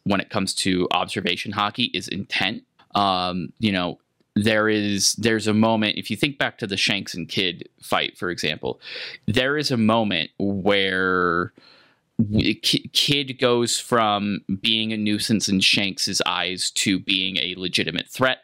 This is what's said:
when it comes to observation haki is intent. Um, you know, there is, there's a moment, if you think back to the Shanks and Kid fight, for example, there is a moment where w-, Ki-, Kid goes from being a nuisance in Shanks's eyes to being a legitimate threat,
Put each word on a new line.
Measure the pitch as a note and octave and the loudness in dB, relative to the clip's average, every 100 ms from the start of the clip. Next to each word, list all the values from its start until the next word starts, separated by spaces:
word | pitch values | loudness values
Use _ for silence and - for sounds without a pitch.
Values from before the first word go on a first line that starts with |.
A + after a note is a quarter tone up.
when | F#2+ G2 | -2 -2
it | - | 0
comes | G#2+ F#2+ | -4 -2
to | - G2 F2+ F2+ | -2 0 0 2
observation | F2 F#2 - F2 F2+ A2+ | 0 0 -2 -2 -4 -4
haki | G2+ G#2 A#2 A#2+ | -2 -2 -2 -2
is | - - | -2 -4
intent. | - - - F#2+ - - _ _ | -8 -4 -2 -2 -4 -12 _ _
Um, | G#2 G2+ F#2 F2+ F2+ D#2+ - | 0 2 2 -2 -4 -6 -2
you | A2 | 0
know, | F#2+ F2 - _ _ _ - | 2 -2 -6 _ _ _ 0
there | G#2+ G#2+ G#2+ | 2 4 4
is, | G#2+ G#2 G2+ - | 2 0 0 0
there's | - A2 A2 G#2+ | 2 2 2 2
a | |
moment, | G#2+ A2 A2+ G#2+ - | 4 4 4 2 -2
if | - | -4
you | G#2+ | -2
think | D3+ C#3 | -2 0
back | C3 - | -4 -4
to | G#2+ | -6
the | F#2+ | -2
Shanks | - G2+ F#2 | 0 0 -2
and | F#2 D#2 | -8 -6
Kid | - F#2 E2+ - _ | -2 -2 -2 -12 _
fight, | - F2+ D2+ - | -2 -2 -2 -4
for | F2+ | -6
example, | F2 D2+ D2+ B1+ - - - - - - | -4 -4 -4 -6 -8 -10 -14 -12 -8 -2
there | G#2+ C3 D3+ | 2 2 0
is | C#3+ | 0
a | B2 | 2
moment | G#2+ A#2 G#2 F2 - - | 4 2 2 -2 -4 -4
where | G2+ G2+ F#2 G2 F#2+ F#2 F#2 F#2 F2+ E2+ F2 - - - _ _ _ - | -2 0 2 2 2 0 0 2 2 0 -2 -6 -20 -20 _ _ _ -4
w-, | G#2 G#2+ - | 0 2 0
Ki-, | G#2+ - - - | 0 0 -2 -2
Kid | - - C#3+ C3+ B2 | -2 0 0 -2 0
goes | B2 A#2+ A#2 - | 2 4 2 -2
from | - A#2+ A2 G#2 G#2 G2 - F#2+ | 0 2 4 2 0 -2 -4 -2
being | A#2 A2 A2 | 0 0 -2
a | A2 | -2
nuisance | G#2+ G#2 - G#2+ - | 0 -2 0 0 2
in | F#2+ | 2
Shanks's | F#2+ - G2 - - F#2+ - | 2 2 0 -2 -4 -2 -2
eyes | F2+ F2 F2+ - | -2 -4 -4 -4
to | - - F#2 | -2 0 0
being | - F#2+ F#2 F#2+ | 2 0 0 -2
a | E2+ F#2 | -4 -4
legitimate | F#2 - D#2+ D#2+ - | -4 -2 -2 -4 -8
threat, | - C3 - | 0 0 0